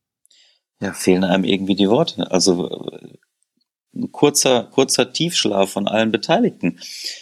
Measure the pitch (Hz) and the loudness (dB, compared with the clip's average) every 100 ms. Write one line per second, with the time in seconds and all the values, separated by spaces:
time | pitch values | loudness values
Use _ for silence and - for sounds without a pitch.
0 | _ _ _ _ _ _ _ - 98 - | _ _ _ _ _ _ _ -10 -8 -2
1 | - 90 95 95 92 98 98 98 98 127 | 2 4 4 2 2 0 0 2 4 4
2 | 165 - - 92 92 87 80 - - - | 2 -4 -2 0 2 2 -2 -8 -12 -14
3 | - - _ _ _ _ _ _ _ - | -16 -20 _ _ _ _ _ _ _ -10
4 | 123 - 147 143 139 120 - - 135 - | -10 -4 -2 0 2 0 0 0 0 0
5 | 123 - 165 - 107 98 95 101 98 107 | -2 -2 -4 -2 0 0 0 -2 -2 0
6 | 110 107 - 175 233 - 120 - - - | 2 0 2 2 2 -2 -6 -6 -12 -14
7 | - - | -14 -14